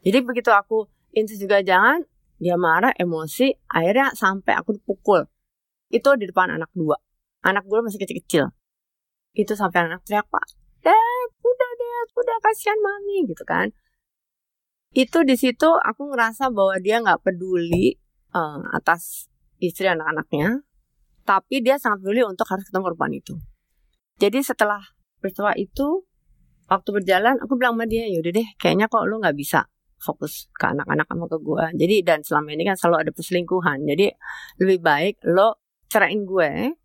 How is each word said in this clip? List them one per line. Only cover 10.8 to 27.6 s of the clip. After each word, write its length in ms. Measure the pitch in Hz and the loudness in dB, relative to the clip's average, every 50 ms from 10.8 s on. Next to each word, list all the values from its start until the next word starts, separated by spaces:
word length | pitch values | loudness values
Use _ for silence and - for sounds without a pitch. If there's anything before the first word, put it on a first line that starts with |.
Dad, 480 | _ 320 370 440 453 466 494 494 494 453 _ _ | _ 4 6 6 6 4 0 -4 -6 -8 _ _
udah, 300 | _ 466 494 494 508 494 480 | _ -2 0 0 -2 -4 -4
Dad, 300 | 480 480 466 480 480 466 453 _ | -10 -10 -8 -6 -8 -8 -6 _
udah, 240 | 480 494 494 453 453 | -4 -4 -2 -4 0
kasihan 380 | - 427 440 - - 415 415 440 | 0 0 0 0 -2 -2 0 0
Mami," 480 | 415 392 403 403 403 403 403 392 339 202 | 0 -2 -4 -4 -8 -6 -2 -2 -2 -2
gitu 140 | 160 - - | -4 -10 -8
kan. 240 | - - - 185 214 - _ _ _ _ _ _ _ _ _ _ _ _ _ _ _ _ _ _ _ _ _ _ _ _ | -4 -2 -2 -2 -4 -6 _ _ _ _ _ _ _ _ _ _ _ _ _ _ _ _ _ _ _ _ _ _ _ _
Itu 240 | 262 262 - - 330 | 0 0 2 4 2
di 160 | 330 269 262 | 4 4 4
situ 320 | 240 - 254 240 _ 294 320 330 | 2 2 -2 0 _ 4 4 4
aku 320 | - - - 226 _ 285 294 | 4 2 -2 -4 _ -8 -6
ngerasa 400 | 277 247 226 226 220 - 269 262 | -2 0 0 0 0 -2 -4 -2
bahwa 320 | 240 202 196 190 190 190 | 0 2 0 2 0 -2
dia 200 | 185 196 214 233 233 | 0 0 0 0 2
nggak 160 | 202 175 - | 2 0 2
peduli, 800 | _ 190 185 175 180 185 185 175 170 170 170 175 190 - - _ _ _ _ _ _ _ _ | _ -4 -4 -4 -6 -2 -2 -2 0 0 0 2 2 2 0 _ _ _ _ _ _ _ _
eh, 280 | 180 165 151 147 143 - - - | -4 -4 -4 -8 -12 -12 -6 -6
atas 560 | 160 _ - 165 170 - - - - - _ _ _ _ _ _ _ | -4 _ 0 0 0 -2 -14 -14 -16 -16 _ _ _ _ _ _ _
istri 240 | - 175 165 - 185 190 | -6 -6 -4 0 0 0
anak-anaknya, 760 | 175 160 156 156 156 156 151 _ - 143 151 190 233 277 _ _ _ _ _ _ _ _ _ _ _ _ _ | 0 0 -2 -4 -4 -4 -6 _ -2 0 0 0 -2 -4 _ _ _ _ _ _ _ _ _ _ _ _ _
tapi 400 | - 196 190 - _ 262 269 233 | 0 0 0 0 _ -4 0 2
dia 160 | 247 269 285 | 2 0 2
sangat 240 | - 240 208 196 190 | 2 -2 -2 -2 -2
peduli 160 | 196 208 247 | -2 0 0
untuk 240 | 247 208 185 180 226 | 0 0 0 -4 -4
harus 180 | - 190 190 196 _ | -4 -4 -6 -6 _
ketemu 240 | - 185 190 180 165 | -4 -2 -2 -2 -4
perempuan 200 | 165 151 - 143 | -2 -4 -4 -4
itu. 160 | 139 _ - - 165 - - _ _ _ _ _ _ _ _ _ _ _ _ _ _ | -8 _ -14 -16 -14 -16 -18 _ _ _ _ _ _ _ _ _ _ _ _ _ _
Jadi 240 | - 202 202 262 277 | 0 2 2 0 -2
setelah 340 | - 240 - 226 208 208 202 196 - _ _ _ _ _ | -2 0 0 0 0 0 -6 -8 -20 _ _ _ _ _
peristiwa 400 | _ - 196 - - 202 208 - | _ -10 -10 -6 -2 -2 -2 0
itu, 480 | - 202 - _ - 277 294 330 381 370 _ _ _ _ _ _ _ _ _ _ _ _ _ | -2 -6 -8 _ -4 -2 -2 -2 -4 -4 _ _ _ _ _ _ _ _ _ _ _ _ _
waktu 200 | 202 190 - - 202 | -2 -2 -2 -4 -4
berjalan, 480 | 208 190 185 190 185 202 233 269 240 | -4 0 2 2 4 4 2 2 2
aku 160 | - 220 262 | -2 -4 -2
bilang 160 | 240 | 0